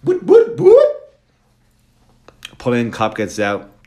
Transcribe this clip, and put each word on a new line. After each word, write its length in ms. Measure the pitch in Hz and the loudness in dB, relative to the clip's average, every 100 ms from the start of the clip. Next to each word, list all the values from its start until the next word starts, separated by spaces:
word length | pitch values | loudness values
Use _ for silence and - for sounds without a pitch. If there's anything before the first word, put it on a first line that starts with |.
Boot, 200 | - 370 | -4 -6
boot, 320 | 185 453 453 - | 2 2 2 0
boot. 300 | 370 480 587 - - _ _ _ _ _ _ _ _ _ _ _ _ _ - _ | 4 6 4 -4 -16 _ _ _ _ _ _ _ _ _ _ _ _ _ -20 _
Pull 140 | 127 | -6
in, 160 | 120 117 | -4 -4
cop 260 | - 110 107 | -6 -8 -6
gets 220 | 101 - | -10 -6
out. 320 | 101 101 98 _ | -6 -6 -10 _